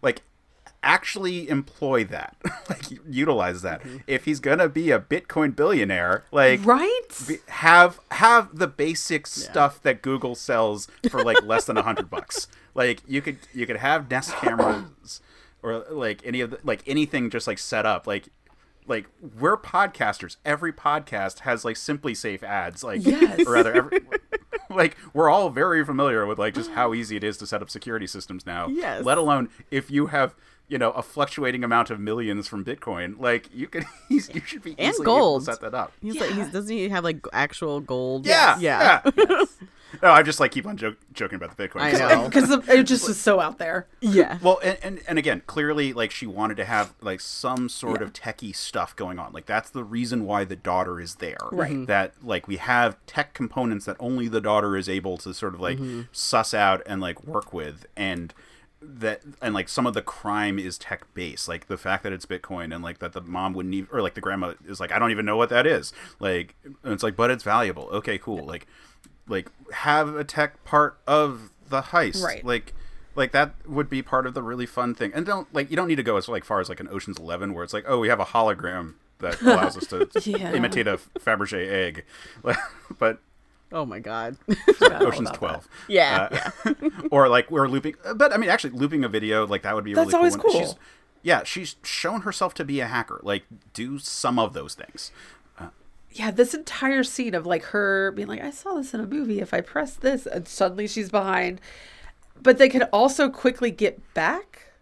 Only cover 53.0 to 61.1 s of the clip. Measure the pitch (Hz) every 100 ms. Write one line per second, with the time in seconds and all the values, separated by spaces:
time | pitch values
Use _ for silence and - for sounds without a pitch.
53 | - - 147 - 120 - 120 104 101 95
54 | 123 127 117 110 104 104 104 98 95 95
55 | 92 90 92 85 104 87 90 135 131 120
56 | 120 - - 117 110 110 98 95 - 98
57 | 90 87 143 107 - 90 76 73 - -
58 | 98 87 85 - - _ _ _ 151 131
59 | 110 104 147 139 123 101 90 - 123 104
60 | - - 104 104 104 98 92 87 - 92
61 | -